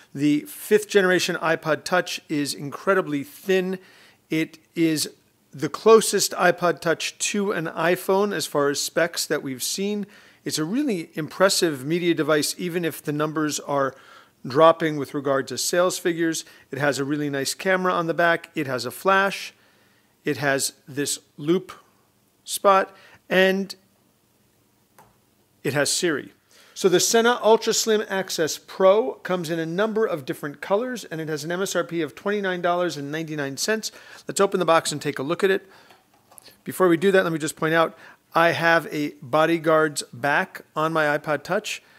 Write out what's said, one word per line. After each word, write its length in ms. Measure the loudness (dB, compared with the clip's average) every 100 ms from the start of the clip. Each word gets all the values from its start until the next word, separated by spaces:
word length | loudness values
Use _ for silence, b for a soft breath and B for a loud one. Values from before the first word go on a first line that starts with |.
| B
The 280 | 0 2 2
fifth 480 | -2 -10 2 2 4
generation 480 | 2 4 2 0 -2
iPod 460 | -2 0 -2 -4
Touch 360 | 0 -2 -2 -8 -6
is 240 | -4 -4
incredibly 680 | -6 -10 -4 0 0 0 -4
thin. 560 | -8 -8 -2 0 0 -6 b b b b -6
It 300 | -4 -4 -8 _
is 340 | -2 0 0 -4 -10 _ _ _
the 180 | -8 -6
closest 640 | 2 8 8 6 0 0
iPod 480 | 2 2 2 0 0
Touch 360 | -2 -2 -4 -6
to 340 | -4 -2 -2
an 140 | -4 -6
iPhone 680 | -2 0 0 0 0 0
as 120 | -2
far 240 | -2 0 0
as 120 | -2
specs 440 | -4 -2 -2 -2
that 160 | -4 -4
we've 220 | -6 -8
seen. 420 | -6 -4 -4 -4 -8 B B B
It's 160 | -6 -4
a 60 |
really 440 | -2 -2 -2 -4 -6
impressive 720 | -8 -6 2 2 4 0 0
media 280 | -2 0 2
device, 400 | 0 2 2 0 -4
even 280 | -4 -2
if 160 | -4 -4
the 100 | -6
numbers 480 | -2 -2 -2 -2 -4
are 340 | -4 -2 -2 B B B B _
dropping 520 | -2 6 6 6 0 -4
with 160 | -6
regard 340 | -4 -2 -2 -2
to 100 | -6
sales 420 | -2 2 2 0
figures. 440 | -2 0 -2 -4 B B _
It 80 | -2
has 180 | 0 0
a 80 |
really 240 | -2 -2 -2
nice 240 | -4 -4
camera 400 | -4 0 0 2
on 140 | 0 0
the 60 |
back. 360 | 2 2 0 -4
It 120 | -6 -4
has 180 | -4
a 60 | -6
flash. 640 | -2 2 4 2 -2 -12 b b b b b b _
It 120 | -6 -2
has 360 | 0 0 -2 -8 -12
this 320 | -6 -6 -6 _ -6
loop 340 | 0 0 -2 -18 _ _ _ _ _ _
spot, 500 | -10 0 4 4 2 B B B 0
and 460 | 4 4 2 -4 -12 _ _ _ _ _ _ _ _ _ _ _ -20 -20 _ _ _ _ _
it 100 | -4
has 180 | -2 0
Siri. 420 | 0 -2 -2 -8 _ b b b
So 160 | -2 2
the 100 | 4
Sena 400 | 4 4 4 2
Ultra 300 | 4 4 2
Slim 300 | -2 0 0 0
Access 480 | -4 -4 -2 -4 -4
Pro 540 | -10 4 6 6 2
comes 400 | -4 -4 -4 -2
in 80 | -4
a 60 |
number 420 | -2 -2 0 0 -2
of 180 | -2
different 340 | -6 -8 -10 -8
colors, 460 | -2 -2 -2 -8
and 160 | -10 -8
it 80 | -6
has 140 | -6
an 80 | -4
M 100 | -4
S 140 | -2
R 80 | -2
P 180 | -2 -4
of 140 | -4
twenty-nine 480 | -6 -4 -2 -2 -2
dollars 340 | 0 0 -2 -4
and 140 | -8
ninety-nine 460 | -8 -6 -6 -6 -4
cents. 340 | -2 -2 -4 B B B -6
Let's 140 | 0
open 180 | 0 2
the 60 |
box 260 | 4 4 2
and 80 | -4
take 200 | -4 -4
a 40 |
look 200 | -4 0
at 80 | 0
it. 180 | 0 -6 b b b _ _ _ -20 B B
Before 240 | -8 2 4
we 100 | 4
do 140 | 4
that, 120 | 4
let 80 | 2
me 60 | -2
just 180 | -4
point 200 | -2 2
out, 200 | 2 2 B B B _
I 200 | 2 2
have 340 | 4 2 2 0
a 220 | -4 -6 -8
bodyguard's 800 | -2 2 2 2 2 2 2 -2 -12
back 500 | -6 -2 0 -2 -8 -10
on 160 | -4 -2
my 240 | 0 0
iPod 280 | 0 -2 -4
Touch, 400 | -2 -4 -4 -10 b